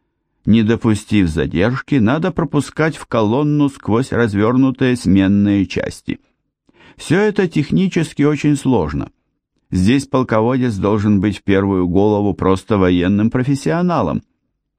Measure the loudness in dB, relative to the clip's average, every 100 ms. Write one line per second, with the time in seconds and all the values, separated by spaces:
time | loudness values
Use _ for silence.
0 | _ _ _ _ 0 2 2 0 0 0
1 | 0 0 0 0 -2 0 -2 -2 -2 0
2 | 0 0 -2 -2 -2 -2 -4 -4 -4 -4
3 | -6 -2 0 0 0 0 0 -2 -2 -2
4 | 0 0 0 2 2 2 2 2 -2 0
5 | 2 2 4 2 2 2 0 -4 -6 -8
6 | -10 -12 _ _ _ _ _ _ -20 -12
7 | -2 0 0 0 -2 -2 -2 0 0 -2
8 | -4 0 0 2 0 0 0 0 0 -6
9 | -10 _ _ _ _ _ _ -2 2 2
10 | 0 -4 -2 0 0 0 -2 -2 -2 0
11 | 2 2 0 -2 0 0 2 0 0 2
12 | 2 2 0 -2 -2 -2 0 0 2 2
13 | 2 2 0 0 -2 -2 -2 -2 -2 -2
14 | -2 -4 -8 _ _ _ _